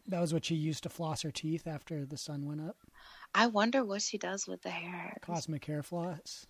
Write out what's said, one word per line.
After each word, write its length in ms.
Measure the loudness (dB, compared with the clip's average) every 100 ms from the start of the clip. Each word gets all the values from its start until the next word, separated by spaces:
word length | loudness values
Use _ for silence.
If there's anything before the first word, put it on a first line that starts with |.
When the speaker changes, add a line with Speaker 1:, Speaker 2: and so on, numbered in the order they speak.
| -4
Speaker 1:
That 140 | 0
was 120 | 4
what 120 | 2 2
she 100 | 2
used 280 | 2 0
to 60 | -4
floss 340 | -4 -2 -2
her 80 | -2
teeth 360 | -2 0 0 -2
after 380 | -6 -4 -4 -4
the 120 | -6
sun 280 | -4 -4 -2
went 160 | -2
up? 160 | -4 -8 -16 -20 -20 -18 0
Speaker 2:
I 140 | 6 6
wonder 360 | 8 6 6
what 180 | 2 0
she 160 | -2 -2
does 300 | -2 -2 -4
with 140 | -4
the 80 | -4
hair. 480 | -4 -4 -6 -6 -8
Speaker 1:
Cosmic 440 | -4 -2 -2 -4 -2
hair 180 | -4
floss. 640 | -2 -2 -2 -4 -8 -14 -14